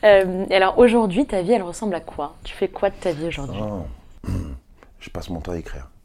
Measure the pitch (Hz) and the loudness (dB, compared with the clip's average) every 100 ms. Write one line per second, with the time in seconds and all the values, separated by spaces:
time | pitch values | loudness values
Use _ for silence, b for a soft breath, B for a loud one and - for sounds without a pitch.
0 | 214 202 185 185 190 190 190 - 240 233 | 8 6 6 -2 0 2 4 6 6 6
1 | 214 175 285 196 175 233 180 170 214 170 | 2 0 -2 -2 2 0 0 -6 -4 -6
2 | - - 147 - - - 190 - 196 196 | -8 -10 -10 -10 -18 -4 -4 -2 -4 -2
3 | 185 147 165 - 120 98 107 101 80 - | -6 -4 -6 -6 -8 -8 -6 -8 -10 -14
4 | - - - 92 80 67 _ _ - - | -20 -14 -8 -6 -6 -12 _ _ -20 -20
5 | - - 82 87 80 87 78 67 67 _ | -14 -14 -10 -10 -8 -8 -8 -12 -14 _